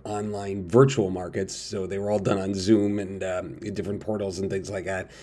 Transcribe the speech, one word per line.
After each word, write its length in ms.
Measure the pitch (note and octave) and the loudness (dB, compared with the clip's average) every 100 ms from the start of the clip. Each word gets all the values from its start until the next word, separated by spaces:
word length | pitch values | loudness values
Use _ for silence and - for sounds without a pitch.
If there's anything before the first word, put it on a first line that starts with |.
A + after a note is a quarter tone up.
online 600 | - G#2 G#2 G2+ G2 G2 F2 | -6 -6 -4 -6 -6 -6 4
virtual 400 | A#2 C3+ B2 F#2+ | 8 8 6 0
markets, 440 | F#2 F2+ G2 F#2+ | -2 -4 -4 -4
so 320 | - - G#2 F#2 | -6 -8 -6 -4
they 120 | G2 | -4
were 120 | G2+ | 0
all 80 | G#2 | 0
done 200 | A#2 G2 | 2 0
on 160 | F#2+ | 0
Zoom 440 | F#2+ F#2 G#2+ G2+ G2+ | 0 6 6 6 0
and, 240 | F#2+ G2 | -4 -6
um, 360 | F#2 F2+ - - | -4 -4 -6 -10
different 420 | G#2 G2 F#2+ G#2 | -8 -6 -4 -4
portals 380 | - G#2+ G2 F2+ | -4 -2 -2 -2
and 100 | F#2+ | -2
things 220 | G2 F#2 | -2 -4
like 160 | G2 F2 | -6 -4
that. 240 | F#2+ G2 - | -6 -6 -14